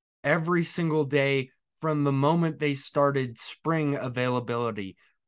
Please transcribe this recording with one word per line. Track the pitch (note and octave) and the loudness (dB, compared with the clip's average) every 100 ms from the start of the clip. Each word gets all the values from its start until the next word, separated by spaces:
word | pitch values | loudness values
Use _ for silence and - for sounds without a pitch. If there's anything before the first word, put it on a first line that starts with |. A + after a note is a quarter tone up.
| _ _ | _ _
every | C#3+ E3 D#3+ F3 | 0 0 2 0
single | E3+ - E3 D#3 | 0 -2 0 0
day | C#3+ C#3+ C#3 C#3 B2+ _ _ _ | 2 2 2 0 -2 _ _ _
from | D#3+ D3+ C#3+ | -2 0 2
the | |
moment | C3+ C#3+ E3+ E3 C#3 | 2 4 4 2 0
they | D3 | -2
started | C#3 - D3+ C#3+ C#3 B2+ A#2 | -2 -4 2 2 2 -4 -8
spring | - - D#3 D#3+ D3 C#3+ | -14 -8 -2 0 0 -2
availability. | B2+ B2 B2+ B2 A#2+ A#2+ A#2 G#2+ F#2+ - _ _ | -4 -2 0 0 -2 -2 -2 -4 -8 -12 _ _